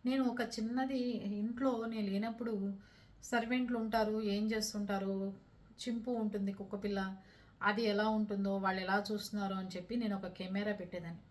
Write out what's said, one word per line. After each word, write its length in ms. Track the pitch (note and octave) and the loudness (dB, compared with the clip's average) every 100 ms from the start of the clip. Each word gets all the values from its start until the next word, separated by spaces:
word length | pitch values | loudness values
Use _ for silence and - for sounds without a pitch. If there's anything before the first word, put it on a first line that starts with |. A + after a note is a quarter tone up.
| B3 | 2
నేను 180 | C4+ | 2
ఒక 160 | B3 - | 2 0
చిన్నది, 580 | A3+ - A3 B3 C4 C4 B3 G#3+ | -4 -2 -2 0 0 2 0 0
ఇంట్లో 600 | G3+ G#3 A3 A#3+ C4+ A3+ | -2 0 -2 2 2 2
నేను 220 | A3+ A3+ G3+ | 0 -2 0
లేనప్పుడు 680 | G3 A3+ A3+ A#3 G#3 G3 G3 - - - - | 0 0 -2 -2 0 -2 -4 -12 -20 -20 -16
సర్వెంట్లు 560 | - A#3 A3+ B3+ B3 A#3 | 0 0 2 0 2 0
ఉంటారు, 440 | A3 A3+ G#3+ A3 | 2 2 2 2
ఏం 280 | G#3+ G3+ G#3+ | 2 2 2
చేస్తుంటారు, 840 | A3 G#3+ G#3 G3+ G3 G3 G3 G3 G3 - - - - B3 | 2 0 -2 -2 0 0 -2 -2 -6 -16 -20 -20 -8 -4
చింపు 220 | A#3 A#3 | -4 -2
ఉంటుంది 420 | A#3 G#3+ G3+ G3 | 0 0 0 -2
కుక్కపిల్ల, 640 | G3 G3 G3+ G3+ G3 F#3+ F#3+ - - - - | -2 -6 -4 -2 0 -2 -6 -14 -20 -20 0
అది 220 | G3+ G#3 | 2 4
ఎలా 240 | A3 G3+ G#3+ | 2 4 4
ఉంటుందో, 480 | A3 G#3 G3+ G3 G3 | 2 0 0 2 2
వాళ్ళు 260 | F#3+ F#3+ | 2 0
ఎలా 220 | F#3 G3+ G3+ | 2 2 2
చూస్తున్నారో 440 | G#3+ - G#3 G3 F#3+ | -4 -2 -2 -2 -2
అని 120 | F3+ | -4
చెప్పి 280 | F3+ - A#3+ | -8 -4 -2
నేను 200 | A3 G3 | 0 0
ఒక 100 | F#3 | -4
కెమెరా 460 | F3+ F#3 G3 G#3 | -6 -2 0 0
పెట్టేదాన్ని. 480 | G3+ F3 F3+ E3 E3+ - | -2 -4 -8 -8 -10 -16